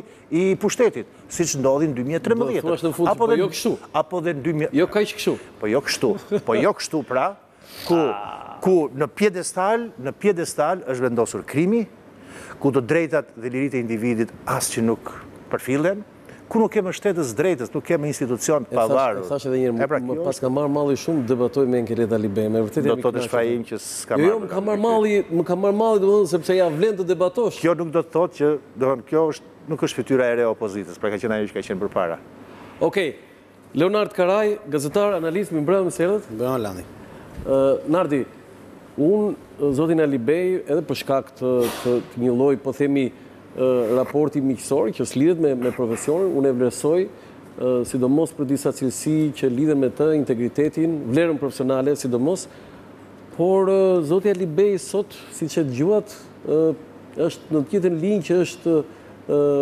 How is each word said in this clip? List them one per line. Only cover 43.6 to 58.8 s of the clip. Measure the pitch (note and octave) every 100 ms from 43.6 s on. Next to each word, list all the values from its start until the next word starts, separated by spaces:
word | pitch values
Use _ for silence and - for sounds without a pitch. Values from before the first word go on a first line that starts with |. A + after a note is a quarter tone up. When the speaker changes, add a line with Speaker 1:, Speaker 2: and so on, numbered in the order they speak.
| B2+ B2+ A2 B2
Speaker 2:
raporti | B2 C#3+ D3+ D3
miqësor | C3+ A#2 - C#3 G#3+
që | -
s'lidhet | B2 B2 D#3 E3+
me, | D3+
me | C3 B2
profesionin, | A2+ A#2+ A2+ - D#3+ F#3+
unë | C#3 C3+
e |
vlerësoj, | B2 B2 - D3 F3
ë, | G3+ - - - - - B2+ B2
sidomos | A#2 C3 B2+ D3 E3
për | - C3+
disa | C3+ D3
cilësi | - C3 - D#3 D#3 D3+
që | - C3+
lidhen | B2 D#3 C#3+
me | C3
të, | - D3+
integritetin, | D#3 C3 A#2+ A#2+ - D3 D#3+ E3 D#3 B2
vlerën | C3+ E3+ D3+
profesionale, | C#3 - C3 C3 C3+ C#3+
sidomos, | C3 B2 C#3 F#3 - - - - - - - - -
por, | - F3 F#3+ F#3+
ë, | G3 F#3+ F3+
zoti | D3 F#3 G#3
Alibej | F#3+ F3+ D3+ G#3 F#3+
sot, | - G3 G3+ - -
siç | - D#3 -
e |
dëgjuat, | C#3+ B2 D#3+ G#3+ G#3 - - -
ë, | - D3+ D#3+ D3 - - - -
është | D#3+ - -
në | D#3
të | C3+
njëjtën | G3+ F3+ E3
linjë | F3+ G#3 D3+
që | F3
është, | E3 - E3+ D#3+